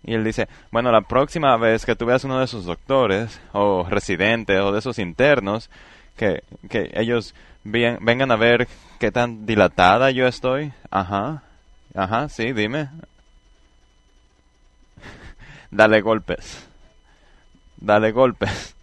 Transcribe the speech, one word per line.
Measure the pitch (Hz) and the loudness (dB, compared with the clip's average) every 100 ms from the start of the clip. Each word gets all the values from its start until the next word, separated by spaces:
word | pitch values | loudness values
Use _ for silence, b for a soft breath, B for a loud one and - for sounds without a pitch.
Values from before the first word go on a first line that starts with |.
Y | - | -4
él | 113 | -2
dice, | 110 110 107 b b | -2 -4 -6 b b
"Bueno, | 117 123 | -2 4
la | 113 | 2
próxima | 98 123 143 170 143 117 | 2 -2 -2 0 2 2
vez | 113 113 - | 2 0 -2
que | |
tú | 113 117 | -4 0
veas | 127 | -2
uno | 135 131 | 0 -4
de | |
esos | 131 117 | -4 -6
doctores, | 87 85 - 135 117 95 113 - - | -8 -10 -2 0 2 0 -2 -12 -10
o | 101 101 92 87 | 0 0 0 0
residentes, | 101 - 85 101 117 101 95 | -4 -2 0 0 0 0 0
o | 101 | 2
de | 101 | -2
esos | 127 120 | -4 -6
internos, | 90 82 135 139 98 107 - b b b b - | -8 0 2 2 0 -6 -8 b b b b -4
que, | 107 82 _ - 95 | -2 -2 _ -20 -6
que | 113 87 | -4 -4
ellos | - 113 120 101 b b b | -4 -2 -2 -4 b b b
bien-, | 107 113 120 120 | -6 0 0 0
vengan | 110 120 135 | 0 0 2
a | 113 | 2
ver | 117 120 120 B B B | 4 2 0 B B B
qué | 110 | -4
tan | 123 120 113 107 | -2 -4 -4 -2
dilatada | 107 90 - 90 107 135 | 2 4 6 4 6 2
yo | 127 127 | 2 -2
estoy". | 123 127 131 151 - - | -2 -4 -4 -6 -14 -6
"Ajá, | - 92 101 113 151 b b b - _ | -4 -2 -4 -4 -8 b b b -20 _
ajá, | - 95 113 147 | -6 -2 -2 -4
sí, | - 113 | -6 -4
dime". | 120 104 139 143 | -2 -4 -4 -8
<laughs> | 160 - _ _ _ _ _ _ _ _ _ _ _ _ _ _ _ _ _ _ - - - - - - - - | -12 -20 _ _ _ _ _ _ _ _ _ _ _ _ _ _ _ _ _ _ -20 -20 -20 -20 -20 -20 -20 -10
"Dale | 101 110 110 | 4 6 6
golpes. | 101 110 - 90 - - B B B _ _ _ _ _ _ _ _ - | 2 -2 -2 -10 -10 -20 B B B _ _ _ _ _ _ _ _ -12
Dale | 104 104 110 | 0 2 2
golpes. | 110 131 110 107 - - - | 4 2 2 -6 -6 -12 -20